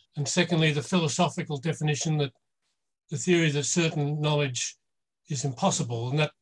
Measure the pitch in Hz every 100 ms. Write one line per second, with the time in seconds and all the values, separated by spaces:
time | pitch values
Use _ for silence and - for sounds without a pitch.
0 | _ - 135 180 170 165 156 143 - 185
1 | 156 - 170 - 156 143 160 - 151 147
2 | 165 151 139 _ _ _ _ _ _ _
3 | - 139 180 170 165 143 139 175 165 156
4 | 143 151 151 147 143 123 - - _ _
5 | _ _ - 139 143 120 - - 127 117
6 | 120 147 147 _